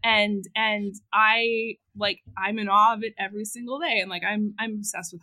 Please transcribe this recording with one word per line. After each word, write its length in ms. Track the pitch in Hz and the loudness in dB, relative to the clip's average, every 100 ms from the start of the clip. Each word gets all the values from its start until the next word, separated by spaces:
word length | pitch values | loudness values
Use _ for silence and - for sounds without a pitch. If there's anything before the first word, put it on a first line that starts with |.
And, 400 | 233 214 208 202 190 220 | 2 4 2 0 -4 -2
and 400 | 220 208 202 202 _ | 0 0 -4 -8 _
I, 640 | 214 220 226 233 226 226 - _ 202 | 4 4 4 2 0 -2 -8 _ -4
like, 240 | 202 190 - - | -2 -2 -8 -6
I'm 220 | 190 220 | -4 -2
in 100 | 202 | 2
awe 240 | 202 220 226 | 6 6 4
of 80 | |
it 100 | 226 220 | -2 -6
every 260 | 196 208 214 | -6 -6 -8
single 340 | 240 240 277 | -10 -8 -4
day. 200 | 330 220 | -2 -2
And, 100 | 190 | -2
like, 140 | 175 | -4
I'm, 320 | 185 214 208 208 | -2 0 -2 -2
I'm 180 | 220 214 | -6 -6
obsessed 380 | 208 - 175 | -8 -8 -10
with 80 | 175 | -14